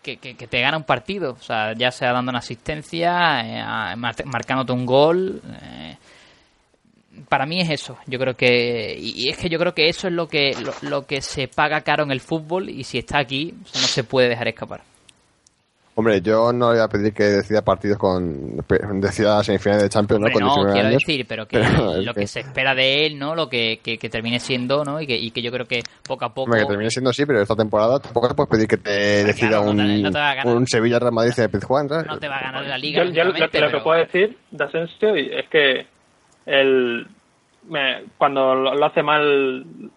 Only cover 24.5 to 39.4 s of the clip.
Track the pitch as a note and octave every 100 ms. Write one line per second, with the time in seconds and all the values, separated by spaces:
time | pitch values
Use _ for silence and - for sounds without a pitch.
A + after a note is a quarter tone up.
24.5 | B2+ B2 C#3 D3 D3+ D3 A#2 A2+ B2 A#2+
25.5 | B2 A#2+ B2 A2+ - - C3 B2 B2 B2+
26.5 | A2+ G2+ G2+ A2 A#2+ C3 A#2+ D3 A#2+ G2+
27.5 | A2 A2 G#2+ A2+ C3+ - A#2+ B2 D3 C#3+
28.5 | A2 G#2+ G#2 - G2+ G2+ G#2 G#2 G#2 A2
29.5 | G#2+ G#2 G#2 G#2 G#2 G2+ D3 D3 C3+ B2+
30.5 | A#2+ B2+ A#2+ A#2 A#2+ A#2+ A2+ A#2+ A#2+ A2
31.5 | G2+ - C3+ C#3+ D#3 D#3 D#3 D3 C3+ C3
32.5 | C3 C#3 C3 D3 D3 F3+ D#3+ F3 - D#3+
33.5 | E3 D3+ D3+ B2 E3 D#3+ F3+ G#3 - _
34.5 | D3+ C#3+ E3 E3+ - A3 F#3+ C3 C3+ -
35.5 | - C#3 B2+ - _ _ _ _ _ -
36.5 | C#3 C3+ C3 B2 A#2 - - _ _ _
37.5 | _ - D#3 C3+ A2+ - _ D3 C#3 C3
38.5 | C3 C3 C#3 D#3 E3+ D3 D3+ D3 C#3